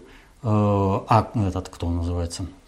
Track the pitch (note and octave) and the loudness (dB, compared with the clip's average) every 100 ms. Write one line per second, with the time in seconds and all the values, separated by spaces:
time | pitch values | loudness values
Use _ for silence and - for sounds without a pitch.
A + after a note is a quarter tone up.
0 | - - - _ A2 G#2+ G#2 G2+ G2 G2+ | -16 -20 -20 _ 0 2 4 4 2 0
1 | - A2+ G#2+ - G2 F#2 F2+ - E2+ F2 | 4 2 4 -2 -2 -2 -8 -6 -4 -2
2 | E2+ F2 E2+ - F2+ - | -2 -4 -6 -8 -12 -12